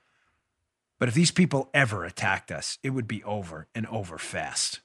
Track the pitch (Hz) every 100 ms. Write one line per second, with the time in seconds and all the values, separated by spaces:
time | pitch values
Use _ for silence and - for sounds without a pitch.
0 | _ _ _ _ _ _ _ _ _ -
1 | 123 117 170 - 180 139 - 143 131 104
2 | 85 - 101 95 - 78 - - 135 131
3 | 110 107 - 104 90 78 78 117 110 110
4 | 92 78 - 90 76 - - -